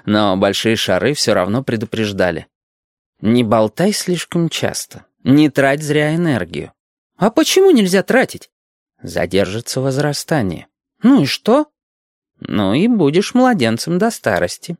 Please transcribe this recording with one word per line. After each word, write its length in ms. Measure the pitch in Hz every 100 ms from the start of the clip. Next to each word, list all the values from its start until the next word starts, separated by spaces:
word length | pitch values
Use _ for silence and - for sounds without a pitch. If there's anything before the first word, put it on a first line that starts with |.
| -
но 320 | 107 104 95
большие 380 | 101 98 113 110
шары 400 | - 92 120 147
все 180 | -
равно 300 | 95 90 117
предупреждали. 840 | 135 113 98 110 104 98 90 80 - _ _ _ _ _ _ _
«Не 220 | 98 120
болтай 480 | 113 113 110 - 185
слишком 580 | 202 - 175 - 170 165
часто, 560 | - - - - - - _
не 260 | - 143 151
трать 320 | 139 135 147
зря 340 | 151 151 151 165
энергию». 580 | 170 120 85 82 80 _ _ _ _ -
«А 140 | 208
почему 400 | 320 311 381 381
нельзя 320 | 269 190 190
тратить?» 480 | - 226 - - - _ _ _ _ _
«Задержится 800 | 90 87 85 90 90 107 - -
возрастание». 840 | 135 131 147 143 - 160 98 80 - _ _ _
«Ну 220 | 226 269
и 20 | 135
что?» 460 | - - 240 - _ _ _ _ _ _ _
«Ну 320 | - 98 95
и 140 | 123 220
будешь 480 | 226 143 170 202 247
младенцем 640 | 254 214 113 117 - 175
до 100 | 226
старости». 680 | - - 90 87 - -